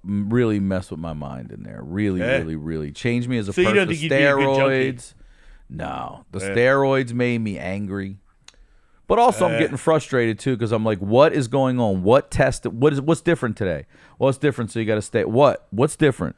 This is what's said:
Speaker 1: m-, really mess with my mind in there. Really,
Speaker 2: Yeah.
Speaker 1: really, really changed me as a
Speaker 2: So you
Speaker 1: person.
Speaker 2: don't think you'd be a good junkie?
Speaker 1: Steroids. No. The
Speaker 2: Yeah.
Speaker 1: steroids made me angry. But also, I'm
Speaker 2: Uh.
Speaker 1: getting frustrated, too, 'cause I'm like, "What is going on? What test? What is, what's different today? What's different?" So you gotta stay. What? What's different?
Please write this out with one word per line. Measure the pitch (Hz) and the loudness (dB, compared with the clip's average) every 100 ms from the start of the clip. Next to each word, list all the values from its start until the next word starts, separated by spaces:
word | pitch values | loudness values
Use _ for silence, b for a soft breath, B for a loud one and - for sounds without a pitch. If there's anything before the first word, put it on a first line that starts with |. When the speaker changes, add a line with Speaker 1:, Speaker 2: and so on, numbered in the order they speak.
Speaker 1:
m-, | 95 101 101 | -4 -2 0
really | 120 113 104 | 2 2 2
mess | 98 92 - | 0 -2 -4
with | 80 | -10
my | 82 | -10
mind | 76 69 64 58 | -10 -10 -12 -14
in | 52 | -16
there. | 52 52 | -16 -14
Really, | 69 92 104 92 | -8 -2 0 0
Speaker 2:
Yeah. | 117 135 | 0 -2
Speaker 1:
really, | 80 80 | -2 -6
really | 76 80 76 | -6 -6 -6
changed | 71 123 120 120 | -6 -2 -2 -2
me | 123 | -4
as | 101 | -4
a | |
Speaker 2:
So | 131 | -2
you | 190 | 2
Speaker 1:
person. | 208 | 2
Speaker 2:
don't | 175 | 0
think | 160 | -2
you'd | 156 | 0
be | 139 | 2
a | 143 | 4
good | 139 139 135 | 4 2 2
junkie? | 135 131 131 | 2 2 0
Speaker 1:
Steroids. | 123 - - - - - - - | -4 -12 -20 -20 -20 -20 -20 -16
No. | 73 76 65 62 - - | -10 -8 -8 -10 -14 -14
The | 95 | -10
Speaker 2:
Yeah. | 98 | -4
Speaker 1:
steroids | 98 123 139 135 135 123 | 0 2 4 2 0 -2
made | 120 123 117 | -2 -2 0
me | 110 85 | -4 -6
angry. | 90 98 101 98 98 98 _ _ b b b b b b - | -8 -8 -6 -6 -8 -12 _ _ b b b b b b 0
But | 214 | 4
also, | 240 196 180 | 4 4 2
I'm | |
Speaker 2:
Uh. | 113 | 2
Speaker 1:
getting | 156 131 | 0 0
frustrated, | - 156 - 131 113 110 | 2 0 2 0 0 0
too, | 139 117 | -2 -2
'cause | 113 | 0
I'm | 113 | 0
like, | 110 101 | 0 -2
"What | 98 120 156 | 2 4 4
is | 147 117 | 4 0
going | 139 131 123 | 0 0 0
on? | 113 95 | 0 0
What | 92 135 - | 4 4 4
test? | 123 131 127 120 | 0 0 0 -6
What | 117 151 | 2 2
is, | 139 | 2
what's | 139 160 | 0 0
different | - 165 120 104 | 0 0 -2 -4
today? | 95 76 - b b b | -4 -4 -8 b b b
What's | 131 131 | 0 2
different?" | 147 127 110 | 0 -2 -4
So | 113 | -4
you | |
gotta | 110 107 | 0 0
stay. | - 113 | 0 -2
What? | 101 117 143 - - | 2 4 4 4 -4
What's | 98 151 | 0 0
different? | - 151 - 78 | 2 2 2 -4